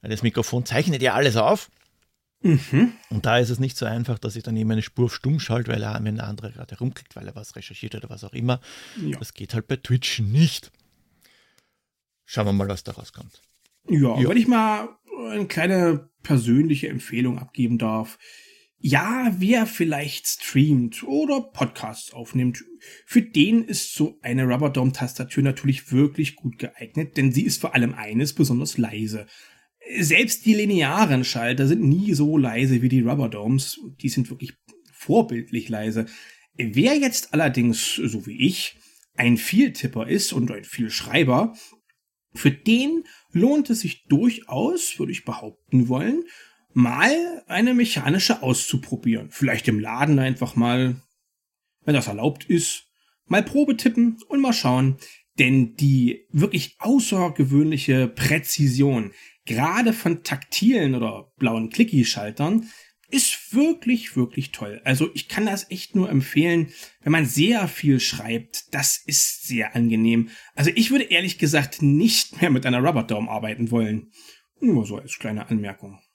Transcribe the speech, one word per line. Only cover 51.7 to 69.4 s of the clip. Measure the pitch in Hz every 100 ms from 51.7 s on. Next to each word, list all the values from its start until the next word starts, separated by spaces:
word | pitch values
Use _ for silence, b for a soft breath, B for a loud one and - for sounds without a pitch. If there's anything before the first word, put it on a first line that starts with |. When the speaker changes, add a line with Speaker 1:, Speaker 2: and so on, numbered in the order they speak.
| _
Speaker 2:
wenn | -
das | 147 110
erlaubt | 101 127 139
ist, | - 170 - - _ _ _ _
mal | _ 190
Probe | 208 277 294 240
tippen | 254 226 233 226 -
und | 277
mal | 269
schauen. | 233 - 127 135 135 B B B -
Denn | 127 135 120 -
die | 143 135 123 - _
wirklich | 151 202 170 - _
außergewöhnliche | - 269 226 196 180 - 135 139 156 156 - 131 127
Präzision, | - 135 151 - - 143 127 139 123 104 B B B -
gerade | 113 147 190 233
von | 220 170 165
taktilen | - 135 - - 202 254 151
oder | 127 110 101 - _
blauen | 127 113 110
Clicky-Schaltern, | - 226 147 113 - 104 110 147 220 226 B B _ _
ist | 269 269 - -
wirklich, | 214 302 330 - 240 - -
wirklich | 123 - 135
toll. | - 104 107
Also | - 131 160
ich | - -
kann | - 214
das | 196 -
echt | 180 - 196
nur | 185
empfehlen, | 143 135 - 165 170 165 B B B
wenn | -
man | 165
sehr | 143 127 175 240 185
viel | - 151 135
schreibt. | - - 110 117 113 - -
Das | 147 135 -
ist | - 143 - -